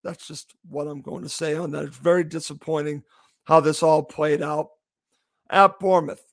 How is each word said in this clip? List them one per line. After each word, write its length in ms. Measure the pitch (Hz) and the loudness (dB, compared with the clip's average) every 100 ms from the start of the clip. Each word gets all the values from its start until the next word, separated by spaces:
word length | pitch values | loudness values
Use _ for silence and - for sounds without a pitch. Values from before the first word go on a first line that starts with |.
That's 240 | 185 165 - | -12 -14 -16
just 260 | 151 - _ 170 | -18 -18 _ -14
what 160 | 147 | -10
I'm 160 | 147 143 | -10 -12
going 220 | 131 - | -12 -14
to 60 | 139 | -12
say 260 | - 160 | -8 -6
on 160 | 156 170 | -6 -6
that. 140 | 147 | -8
It's 120 | 147 127 | -10 -2
very 260 | 156 180 | 2 2
disappointing 760 | 160 160 - 147 - 156 151 147 _ _ _ _ | 0 -8 -12 -12 -6 -4 -4 -8 _ _ _ _
how 160 | - 160 | 4 4
this 200 | 151 151 | 4 2
all 220 | 160 156 | 2 2
played 400 | 139 - 151 147 | 0 -4 -2 0
out 240 | 143 151 156 _ _ _ _ _ _ _ _ | -2 -6 -8 _ _ _ _ _ _ _ _
at 300 | 190 196 196 | 4 4 4
Bournemouth. 440 | 190 180 147 - _ | 2 2 0 -10 _